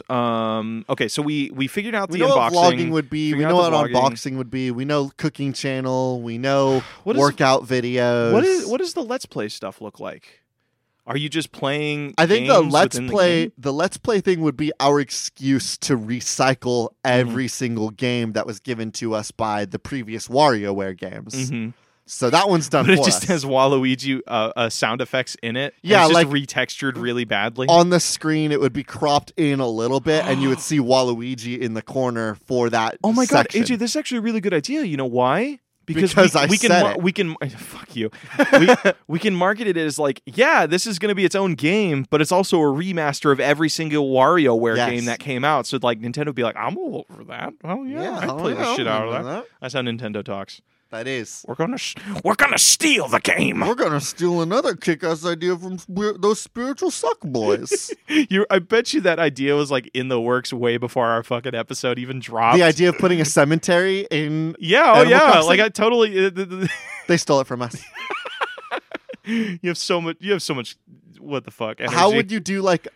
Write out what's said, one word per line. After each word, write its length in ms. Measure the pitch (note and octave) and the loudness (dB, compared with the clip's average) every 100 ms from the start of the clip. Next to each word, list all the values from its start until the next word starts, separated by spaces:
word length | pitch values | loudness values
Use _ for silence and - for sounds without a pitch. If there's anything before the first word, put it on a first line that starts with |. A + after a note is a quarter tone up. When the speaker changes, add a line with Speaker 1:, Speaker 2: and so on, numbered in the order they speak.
| - | -4
Speaker 1:
um, 760 | B2 A#2+ A2+ A2+ A2 A2 A2+ G#2+ | -2 0 0 -2 -2 -4 -8 -6
okay, 180 | C3+ A#2 | -2 -2
so 140 | - | -2
we, 280 | D3 D3 C#3 | -2 -2 -4
we 140 | C3 C3+ | -4 -4
figured 260 | G#3 G#3+ A3 | -4 -4 -4
out 140 | F#3 | -4
Speaker 2:
We 100 | F3+ | 0
Speaker 1:
the 80 | C4 | 4
Speaker 2:
know 80 | C#4 | 4
Speaker 1:
unboxing. 180 | A#2 | 4
Speaker 2:
what 200 | F3 F3 E3+ | 6 6 4
vlogging 160 | E3 | 0
would 180 | D#3+ C#3 | -2 -2
be. 180 | D#3 D3+ | -2 -2
We 60 | D3 | 0
Speaker 1:
Figured 100 | D#3 | 4
Speaker 2:
know 120 | F3+ | 4
Speaker 1:
out 100 | E3+ | 4
Speaker 2:
what 140 | D3+ B2 | 2 2
Speaker 1:
the 20 | |
vlogging. 180 | B2+ C3 | 2 0
Speaker 2:
unboxing 260 | A2+ C#3+ C3 | -2 -8 -8
would 120 | B2 | -6
be. 200 | C3 C3 | -4 -4
We 140 | A#2+ C#3 | -4 -2
know 260 | D3 C#3 - | -2 -2 -4
cooking 340 | D#3 - C#3 | -6 -4 -6
channel. 680 | B2+ C#3 C3 C3 B2+ C3 B2 | -4 -6 -4 -2 -2 -2 -4
We 160 | A#2 A2+ | -6 -4
know 460 | C3+ C#3 C3+ C3 - | 0 2 4 2 -2
Speaker 1:
<sighs> 100 | - | -10
What 120 | G3 C4 | -2 2
is, 40 | |
Speaker 2:
workout 440 | C#3+ D3 C3+ C3 A#2 | 2 4 2 2 0
videos. 680 | B2+ B2 B2+ A#2+ A#2+ A#2 | -2 -2 0 2 2 4
Speaker 1:
what 100 | G#3+ F#4 | 4 4
is, 200 | F#4 G3+ | 0 -2
what 120 | B3+ | -4
does 140 | F4+ | -4
the 80 | F4 | -6
Let's 220 | A#3 B3+ - | -6 -6 -8
Play 240 | C#3+ G#2+ | -8 -8
stuff 320 | - F#2+ - | -8 -12 -12
look 180 | G#2+ - | -16 -12
like? 420 | G2 D2+ _ _ _ _ _ _ _ _ A#2 | -14 -14 _ _ _ _ _ _ _ _ -8
Are 100 | C#3 | -6
you 120 | D3 | -4
just 240 | D#3 C#3+ | -4 -6
playing 600 | - C#3 D3 D3+ D3 C#3+ - | -6 -4 -2 -4 -4 -4 0
Speaker 2:
I 80 | E3 | 2
think 200 | A3 C4 | 4 4
the 120 | G#3 | 4
Speaker 1:
games 120 | D3 | 6
Speaker 2:
Let's 220 | D3 C3 B2 | 4 4 0
Speaker 1:
within 120 | B2+ | -2
the 40 | |
Speaker 2:
Play, 280 | G3+ F3+ E3 | 2 2 2
Speaker 1:
game? 80 | E3 - | -2 -6
Speaker 2:
the 140 | C3+ | -4
Let's 220 | C#3+ F#3 - | -2 -2 -4
Play 220 | - G#3 | -2 0
thing 220 | F#3+ F3 | 0 0
would 160 | D#3 B2 | 0 0
be 140 | D3+ - | -4 0
our 200 | C#3 D3 | 2 2
excuse 800 | C3+ - - - C3+ C3 - - | 0 -6 -10 -6 0 0 -2 -6
to 180 | - B2+ | -2 -2
recycle 920 | A2 A#2+ - - C3 C3 B2 B2 A#2 | -2 -6 -4 0 2 2 0 0 0
Speaker 1:
Mm-hmm. 400 | _ C3 B2 B2 | _ 2 2 2
Speaker 2:
every 180 | B2 B2+ | -2 -4
single 420 | - B2 A2+ A2 | -4 -4 -2 -4
game 420 | G2 B2 A#2+ A2+ | -4 -2 -2 -2
that 120 | G#2+ F2+ | -4 -6
was 140 | G2+ | -8
given 320 | C3 A2+ A2 | -8 -6 -8
to 200 | - A#2 A2 | -6 -4 -4
us 160 | G#2 | -6
by 320 | - A2 G#2 G2 | -6 -4 -2 -4
the 140 | G#2 | -8
previous 480 | - C#3 A2 A2 - | -10 -10 -10 -12 -2
WarioWare 680 | B2+ D3+ A2 G2+ G2 F#2+ F2+ | 4 4 4 0 -4 -4 -8
games. 360 | F#2+ G#2+ G2+ C3 C3 | -12 -12 -12 -8 -6
Speaker 1:
Mm-hmm. 200 | A#2+ A2+ - _ _ - | -6 -8 -12 _ _ -16
Speaker 2:
So 200 | - B2 | -4 2
that 180 | D#3+ G3+ | 2 4
one's 180 | E3+ C#3 | 2 2
done 160 | D3 D#3+ | 0 4
Speaker 1:
But 80 | F3 | 4
it 20 | |
Speaker 2:
for 60 | C#3 | 4
Speaker 1:
just 180 | - | 0
Speaker 2:
us. 60 | - | 0
Speaker 1:
has 160 | E3 C#3 | -2 0
Waluigi, 760 | C3 C3+ C#3 C3 B2+ C3+ C3 - | 2 4 4 0 -2 -4 -6 -4
uh, 240 | A2+ A2 - | -2 -2 -2
uh, 140 | A2+ | -4
sound 300 | - A#2 B2 | -2 -2 -2
effects 340 | B2+ C3 B2 - | -4 -4 -4 -8
in 120 | A#2 A#2+ | -8 -6
it. 160 | C#3+ - | -8 -6
And 80 | F3 | 2
Speaker 2:
Yeah, 140 | G3+ D#3+ | 6 6
Speaker 1:
it's 80 | |
just 0 | |
Speaker 2:
like, 140 | E3+ D3 | 6 4
Speaker 1:
retextured 680 | C#3+ C#3 C3 B2 - C#3 B2 | 0 -4 -4 -4 -4 -6 -4
really 220 | A#2+ A#2+ A2+ | -4 -4 -2
badly. 420 | G#2 A2+ A#2+ C3 | -2 -2 -4 2
Speaker 2:
on 200 | E3+ F3 | 4 6
the 100 | F3 | 2
screen, 500 | - - D#3 D#3 D3+ | 0 -4 -2 0 0
it 60 | D3 | 0
would 100 | C3+ | 0
be 100 | C#3+ | -2
cropped 480 | - - D3+ C#3+ - - | -10 -4 2 2 0 -2
in 220 | D3+ C3+ | 0 0
a 60 | B2 | -2
little 320 | A2+ A#2+ C3+ | -2 -2 -2
bit, 240 | C#3 D#3 - | 0 0 0
and 160 | C3+ | 0
you 80 | C3+ | 0
would 100 | B2+ | -2
Speaker 1:
<gasps> 20 | |
Speaker 2:
see 180 | - D3+ | -2 0
Waluigi 760 | A#2+ C3 B2+ A#2 B2 B2+ A#2 B2 | 4 4 2 -2 -6 -8 -8 -6
in 140 | A#2+ | -6
the 80 | A2 | -6
corner 540 | - C3+ B2+ A#2 A2 G2 - | -6 -2 -2 -2 -4 -6 -4
for 240 | B2+ A#2+ | 0 0
that 280 | A2+ A2 - | 0 -2 -2
Speaker 1:
Oh 80 | G3+ | 0
my 120 | A#3 B3+ | 2 2
God, 180 | C#4 | 2
Speaker 2:
section. 180 | A#3 A3 | 2 0
Speaker 1:
A 40 | A#3 | 0
J, 100 | A#3 | 0
this 140 | A3+ | -2
is 40 | D4+ | -4
actually 220 | - A#3+ | -4 -4
a 20 | |
really 200 | A3 A3 | -2 -2
good 120 | F#3+ | 0
idea. 300 | E3 C#3+ D4+ | -2 -2 -4
You 120 | A3 C#3 | -4 -4
know 80 | C3 | -2
why? 540 | A#2+ B2+ D#3+ C4+ C#4 _ _ - | 2 2 2 -2 -6 _ _ -6
Because 260 | D#3+ F#3 | 0 2
Speaker 2:
Because 200 | G#3 F#3 D#3 | 6 6 4
Speaker 1:
we, 40 | |
Speaker 2:
I 40 | C#3+ | 2
Speaker 1:
we 100 | G#3 | 2
can 120 | A#3 | 4
Speaker 2:
said 120 | F3+ | 4
Speaker 1:
mar-, 80 | A#2 | 4
Speaker 2:
it. 80 | E3+ | 0
Speaker 1:
we 100 | F3+ | -2
can, 220 | G#3 F3 D#3+ | -2 -4 -4
<laughs> 140 | C#3 | -8
fuck 440 | A2 - - - A#2+ | -10 -16 -18 -12 -6
you. 140 | G#2+ - - - | -6 -8 -8 -2
Speaker 2:
<laughs> 140 | C4+ F3+ | 4 6
Speaker 1:
We, 80 | F#3 - G3 - - | 8 6 4 0 -4
we 120 | E3 | -2
can 140 | G#3+ F3+ | 0 2
market 320 | F#3 G#3+ G#3+ | 0 0 -2
it 100 | E3 | 0
as 200 | D#3 C#3 | -2 -2
like, 220 | C#3+ - - | -2 -2 -4
"Yeah, 400 | D#3 C#4+ D4 D#3+ | 2 4 4 2
this 200 | F3+ A#3 | 0 -2
is 120 | F3 | -4
gonna 160 | G#3 G3 | -2 0
be 80 | F3+ | 0
its 100 | G3 | 2
own 180 | F#3+ D#3 | -2 0
game, 500 | D3+ G#3 G3 C#3 C3 | 0 0 0 -2 0
but 120 | D3+ | 0
it's 100 | D#3 | 2
also 240 | F#3 F#3+ F3 | 2 2 2
a 60 | D3 | 2
remaster 640 | C#3 F#3 E3+ D3+ C#3 D3+ | 2 -2 -2 -2 0 2
of 80 | C3+ | 2
every 300 | C3+ D3 D#3 | 2 2 0
single 400 | - D#3+ D3 C#3 | -2 -2 0 2
WarioWare 640 | C3 C3+ F3 C3+ A#2 A#2 A2+ | 4 4 6 4 4 2 0
Speaker 2:
Yes. 120 | A#2+ | 0
Speaker 1:
game 160 | A#2+ A#2+ | -2 -4
that 140 | A#2 | -6
came 240 | C#3 B2 C#3+ | -6 -2 0
out." 200 | D3 A2+ | 0 -2
So, 120 | C3+ | -2
like, 180 | B2 A2+ | -2 -2
Nintendo 240 | A#2 D3 D3 | -6 -6 -6
would 80 | B2 | -4
be 80 | |
like, 120 | A#2 - | -4 -4
"I'm 200 | A#2 C4+ | -6 -6
all 280 | E4+ D#3 - | -8 -10 -14
over 140 | - A2+ | -18 -16
that. 280 | A#2 - D#4+ | -12 -12 -12
Oh, 200 | D#3+ G3+ | -10 -10
yeah, 180 | C4 - | -10 -10
Speaker 2:
Yeah, 140 | - - | -8 -6
Speaker 1:
I'd 100 | - | -6
Speaker 2:
oh, 60 | C#3+ | -4
Speaker 1:
play 160 | E3 | -4
the 60 | - | -4
Speaker 2:
yeah, 140 | A#3+ A#3+ | -4 -2
Speaker 1:
shit 120 | A2+ | -2
out 200 | G#2+ A2 | -2 -4
of 60 | |
Speaker 2:
I 40 | B2 | -6
remember 160 | B2+ | -8
Speaker 1:
that." 80 | F#3+ | -10
Speaker 2:
that. 60 | B3 _ | -14 _
Speaker 1:
That's 120 | C3 | -10
how 80 | C3+ | -6
Nintendo 420 | B2 A2+ A#2 G#2 G2+ | -6 -6 -8 -8 -8
talks. 360 | G2 F#2+ - _ _ _ | -10 -12 -18 _ _ _
Speaker 2:
That 160 | A2+ B2 | -12 -8
is. 380 | C3 G#2 - - | -8 -8 -14 -10
Speaker 1:
"We're 80 | B2+ | -6
gonna 180 | E3 B3+ | -6 -6
s-, 200 | - - G3 F#3 | -10 -12 -12 -6
we're 120 | - - | -2 2
gonna 220 | C#4+ - | 2 4
steal 500 | - - D#4+ B3+ B3 | 2 2 2 0 0
the 100 | - | -2
game." 400 | - E3+ - - | 0 0 0 0
Speaker 2:
We're 160 | F#3 B3 | -2 0
gonna 240 | G3+ D3 | 0 0
steal 400 | C#3 - F3 F3 | -4 -2 0 0
another 320 | E3 A#3 C#4+ | 0 0 -2
kick-ass 520 | F3 - D#3+ E3+ E3 F3 | -2 -2 -2 -2 -2 -2
idea 300 | E3+ F3+ F3+ | -2 -2 -2
from 200 | F#3 F#3 | -6 -12
sp-, 320 | - F#3 G#3 F#3+ | -8 -4 -4 0
those 200 | G3+ G#3+ | 0 0
spiritual 520 | - A#3 B3+ C#4 F4+ | -4 -8 -8 -4 -4
suck 280 | - A#4 A4+ | -4 -4 -4
boys. 720 | D3 - A2 - - G4+ - - | -4 -2 0 0 -2 -6 -6 -12
Speaker 1:
<laughs> 20 | - D4+ B3+ | -2 0 2
You, 160 | F#3+ G#3 | 2 2
I 100 | F#3+ | 0
bet 340 | E3+ A3+ A#3+ | 0 -2 0
you 80 | D4+ | 0
that 180 | F3+ E3 | 0 2
idea 360 | D#3 C3 C#3 D3 | 0 0 0 0
was, 140 | C#3+ | 0
like, 220 | C3+ A2+ | -2 -4
in 140 | B2 C3 | -6 -2
the 120 | A#2+ | -2
works 320 | A#2 B2 - | 0 0 -2
way 240 | B2+ A#2+ A#2 | -2 0 0
before 300 | A#2+ C3 A#2 | -2 0 2
our 140 | A2+ | 0
fucking 300 | - A#2+ B2+ | -2 -6 -4
episode 460 | A#2 A2+ C3 B2+ B2 | -6 -6 -4 -4 -4
even 200 | B2 C3 | -6 -10
dropped. 360 | A2+ A2+ A#2 E3 | -6 0 4 6
Speaker 2:
The 60 | |
idea 260 | E3+ D#3+ F3+ | 6 4 2
of 80 | - | 2
putting 220 | F#3 F3 | 2 2
a 40 | D3 | 2
cemetery 840 | - C#3+ D#3+ - F3 F#3+ F#3+ G3+ | 4 4 2 2 2 2 -2 -2
in 460 | D3+ D3+ D#3 D#3+ E3 | -4 -2 -2 -4 -4
Speaker 1:
Yeah, 200 | E3+ A#3+ D#4 | 2 4 8
oh 60 | A3 | 8
Speaker 2:
Animal 100 | D#3+ | 8
Speaker 1:
yeah. 200 | C4 D4+ | 8 8
Speaker 2:
Crossing? 160 | F3+ D#3+ | 6 6
Speaker 1:
Like, 100 | F#3 | 4
I 100 | G#3+ | 2
totally, 560 | - A3 A#3+ A3 F#3+ F#3+ | 2 2 4 2 2 0
uh, 40 | |
the, 160 | F3+ F#3 | 0 -6
the 240 | F#3 F#3 - - | -2 -4 -4 -14
<laughs> 180 | - - | -8 0
Speaker 2:
They 100 | E3 | 0
stole 240 | - C#3 | 2 2
it 60 | C3 | 0
from 140 | B2 | -4
us. 140 | A#2+ - - - C6 - - C6+ - - C6+ - - - - - G3+ | -6 -10 -16 -14 -10 -10 -10 -8 -8 -10 -10 -10 -10 -16 -16 -14 -6
Speaker 1:
You 340 | A3+ G#3+ F3 | -4 -4 -6
have 140 | F3 E3 | -6 -6
so 220 | - F3 | -4 -4
much, 160 | E3 E3 | -4 -8
you 100 | G3 | -4
have 100 | F#3+ | -4
so 120 | - | -4
much, 240 | C3+ A2+ - _ - _ - | -6 -8 -14 _ -20 _ -20
what 240 | D3 C#3 | -8 -8
the 80 | - | -8
fuck, 300 | - A2 - | -10 -10 -6
Speaker 2:
How 260 | C#3 E3 F#3+ | -2 4 4
Speaker 1:
energy. 80 | A3 | 4
Speaker 2:
would 160 | F#3 | 0
you 80 | A3 | -4
do, 220 | F3 G3 | -4 -2
like, 260 | F#3+ E3 - | 0 0 -2